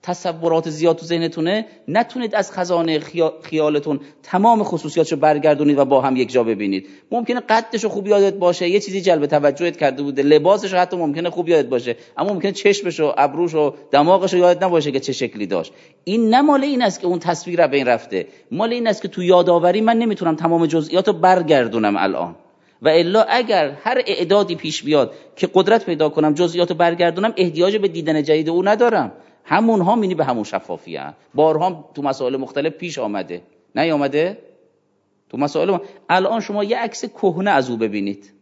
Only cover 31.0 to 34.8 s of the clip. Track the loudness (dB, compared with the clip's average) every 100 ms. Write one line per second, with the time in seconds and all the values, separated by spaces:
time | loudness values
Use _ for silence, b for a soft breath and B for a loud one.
31 | -14 -18 b 0 2 2 -2 -4 -14 -8
32 | -6 -4 -4 -4 -6 -4 -6 -6 -12 -8
33 | -6 -6 -8 -12 _ _ _ -2 -2 0
34 | 0 0 -2 -6 -20 _ _ _